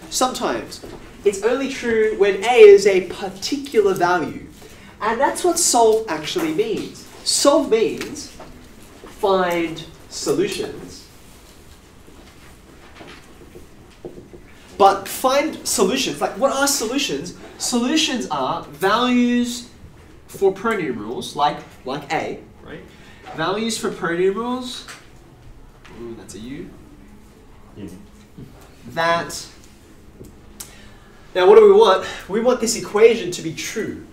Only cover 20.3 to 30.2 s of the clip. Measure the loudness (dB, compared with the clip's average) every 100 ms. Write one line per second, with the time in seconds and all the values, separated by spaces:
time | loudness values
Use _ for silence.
20.3 | -2 0 0 -2 -2 -4 -6 -8 -10 -8
21.3 | -2 -2 -2 -10 -14 -10 -10 -6 -4 -4
22.3 | -10 -16 -20 -18 -18 -18 -20 -20 -20 -14
23.3 | -6 -4 -2 -4 -4 -6 -4 -4 0 0
24.3 | 0 -4 -6 -8 -14 -16 -20 -20 -20 -20
25.3 | -20 -20 -20 -20 -20 -20 -16 -16 -16 -16
26.3 | -16 -12 -12 -14 -18 -20 -20 -20 -20 -20
27.3 | -20 -20 -20 -20 -18 -16 -16 -20 -20 -20
28.3 | -20 -20 -20 -20 -20 -10 -2 0 0 -2
29.3 | -10 -14 -20 -20 -20 -20 -20 -20 -20